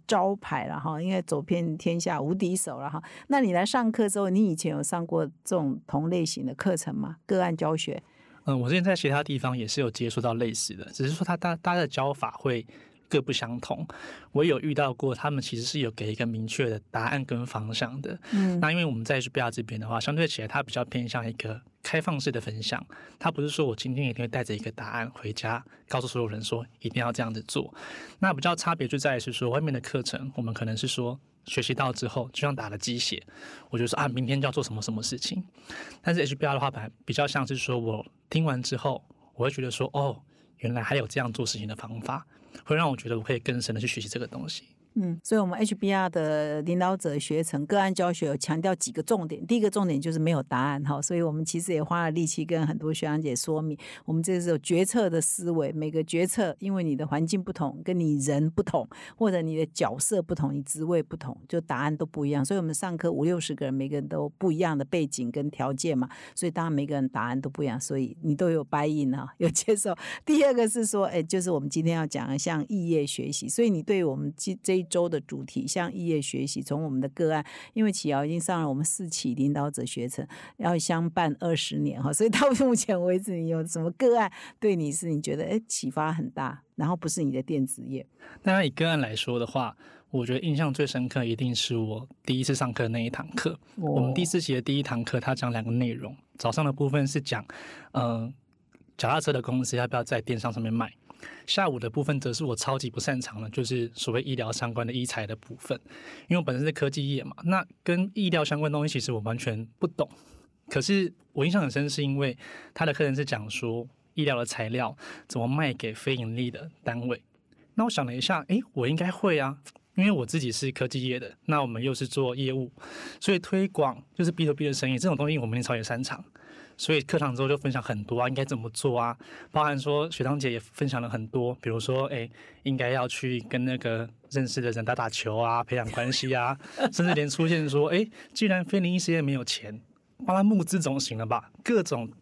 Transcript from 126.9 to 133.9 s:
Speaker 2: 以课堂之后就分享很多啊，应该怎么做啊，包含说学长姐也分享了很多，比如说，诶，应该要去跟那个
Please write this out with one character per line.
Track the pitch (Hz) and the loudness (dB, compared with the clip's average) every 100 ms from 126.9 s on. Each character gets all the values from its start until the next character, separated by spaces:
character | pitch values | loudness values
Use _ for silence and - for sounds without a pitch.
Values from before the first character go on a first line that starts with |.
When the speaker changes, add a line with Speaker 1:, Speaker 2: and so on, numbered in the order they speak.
Speaker 2:
以 | 156 | 2
课 | 139 165 | 2 0
堂 | 147 120 | 0 0
之 | |
后 | 135 | 2
就 | 143 | 2
分 | 143 | 2
享 | 127 | -2
很 | - 107 | -2 -4
多 | 104 120 | -2 0
啊， | 123 | 0
应 | 131 | 0
该 | 135 | -2
怎 | 131 | -2
么 | 113 | -6
做 | - 143 120 | -2 0 2
啊， | 117 117 - - - | 0 -2 -10 -20 -2
包 | 156 | 2
含 | 147 143 | 2 2
说 | 143 147 160 | 2 2 0
学 | 165 127 | -2 0
长 | 143 | 0
姐 | 131 | 0
也 | 117 | -2
分 | - - 139 | -6 -2 0
享 | 127 | 0
了 | 120 | -2
很 | 117 110 | -4 -2
多， | 131 120 123 | 0 0 -2
比 | 117 | -4
如 | 113 | -2
说， | 113 131 135 | 0 0 0
诶， | 139 117 - - - 139 | -4 -8 -12 -20 -8 -2
应 | 131 | 0
该 | 123 | 0
要 | 131 123 | 0 0
去 | - 131 123 117 | -2 -2 -4 -2
跟 | 127 127 | -2 0
那 | 127 | 0
个 | 123 | -2